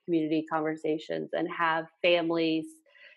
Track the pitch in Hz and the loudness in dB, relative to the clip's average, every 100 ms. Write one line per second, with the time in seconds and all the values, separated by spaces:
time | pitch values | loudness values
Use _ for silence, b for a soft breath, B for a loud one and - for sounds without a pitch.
0 | - 165 156 160 156 160 156 156 156 156 | 0 0 2 0 0 -2 -2 -2 -2 -2
1 | - 165 156 165 165 170 165 160 160 _ | -2 -6 -4 -4 -4 0 0 0 -4 _
2 | 180 175 165 165 165 160 156 - _ b | 2 4 2 0 2 0 -4 -14 _ b
3 | b | b